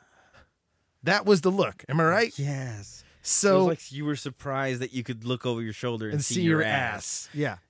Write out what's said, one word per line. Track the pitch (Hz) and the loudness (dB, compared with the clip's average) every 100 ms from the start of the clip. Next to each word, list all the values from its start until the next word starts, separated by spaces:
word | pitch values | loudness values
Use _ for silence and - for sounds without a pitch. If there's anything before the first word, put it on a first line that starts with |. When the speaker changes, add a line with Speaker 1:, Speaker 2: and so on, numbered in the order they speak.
| _ _ _ - _ _ _ _ _ _ | _ _ _ -20 _ _ _ _ _ _
Speaker 1:
That | 147 208 | -2 0
was | 202 190 | 4 4
the | 185 | 4
look. | 190 123 - - | 2 0 -4 -2
Am | 156 | 2
I | |
right? | 160 196 233 - | 4 4 0 -2
Speaker 2:
Yes. | 143 135 127 107 98 - - _ | -6 -6 -8 -10 -14 -20 -20 _
Speaker 1:
So | - - 202 190 | 2 4 6 6
Speaker 2:
It | |
was | 180 | 4
like | 160 - | 2 -6
you | 139 | -6
were | 147 143 | -4 -4
surprised | 143 - 135 135 135 123 | -6 -10 -6 -4 -2 -2
that | 127 | -4
you | 127 | -6
could | 117 117 | -6 -6
look | 120 127 127 | -4 -4 -2
over | 117 | -4
your | 113 | -6
shoulder | 107 123 113 107 | -6 -6 -4 -4
and | |
Speaker 1:
and | 147 | -2
Speaker 2:
see | 143 185 | 0 2
Speaker 1:
see | |
Speaker 2:
your | 165 156 | 2 2
Speaker 1:
your | 160 | 2
Speaker 2:
ass. | 135 120 104 - - - | 0 -2 -4 -6 -8 -8
Speaker 1:
ass. | |
Yeah. | 143 143 92 _ | -4 -4 -6 _